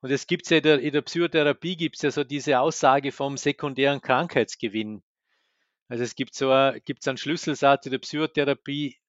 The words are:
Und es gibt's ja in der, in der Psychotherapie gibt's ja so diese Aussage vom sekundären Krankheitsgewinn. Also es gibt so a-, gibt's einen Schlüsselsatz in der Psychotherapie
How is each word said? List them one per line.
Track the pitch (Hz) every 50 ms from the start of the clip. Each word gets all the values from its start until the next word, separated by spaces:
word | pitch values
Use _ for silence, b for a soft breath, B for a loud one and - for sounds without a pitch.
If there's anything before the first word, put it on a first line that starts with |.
Und | - 127
es | 139 135 -
gibt's | - 175 165 - -
ja | 175 156
in |
der, | 139 156 151 139
in | 120 151
der | 139 147
Psychotherapie | - - - 170 170 165 - 160 147 147 139 - - 170 185
gibt's | 160 170 147 - -
ja | - 143
so | 131 147 143
diese | 120 143 147 127 151 139 127
Aussage | 131 160 - - - 139 131 143 139 139
vom | - - 139 139 139
sekundären | 131 - 147 143 - - 143 131 123 135 139 143 135
Krankheitsgewinn. | - - 131 127 - - - 135 113 - - _ - 110 98 110 110 107 107 98 _ _ _ _ _ _ _ _ _ _ _ _ _ _ _ _ _ _
Also | 127 117 123
es | 113 -
gibt | - 135 - -
so | - 143 135
a-, | 131 135 135 135 123 113
gibt's | _ - 139 _ -
einen | 143 131 123
Schlüsselsatz | - 143 160 170 - 165 147 - - 139 139 131 -
in | 139
der | 127 127
Psychotherapie | - - - 151 156 156 _ 151 143 139 139 - _ - 139 147 147 135 123 _ _